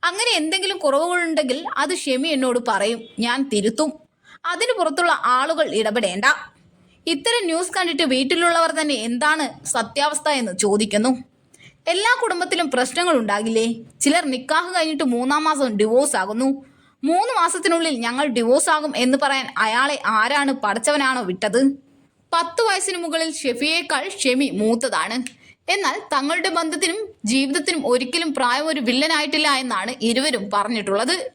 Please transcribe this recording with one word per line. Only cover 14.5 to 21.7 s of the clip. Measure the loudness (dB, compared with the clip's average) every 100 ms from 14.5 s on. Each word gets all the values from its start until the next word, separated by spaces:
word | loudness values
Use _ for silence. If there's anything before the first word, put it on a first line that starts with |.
| -2 0
കഴിഞ്ഞിട്ട് | -2 -2 0
മൂന്നാം | 0 0 0 0
മാസം | 0 0 0 2
ഡിവോഴ്സ് | 2 4 2 0
ആകുന്നു. | -2 0 0 0 -6 _ _ _
"മൂന്ന് | 0 2 2 2
മാസത്തിനുള്ളിൽ | 0 0 0 0 0 -2 -4
ഞങ്ങൾ | -2 0
ഡിവോഴ്സ് | 0 4 4 4
ആകും" | 0 0 0
എന്ന് | 2 2
പറയാൻ | 2 0 -2 -2
അയാളെ | 0 2 0 0 0
ആരാണ്, | 2 2 2 0
പടച്ചവനാണോ | 0 -2 0 2 2 2 0
വിട്ടത്? | -2 -2 0 4 2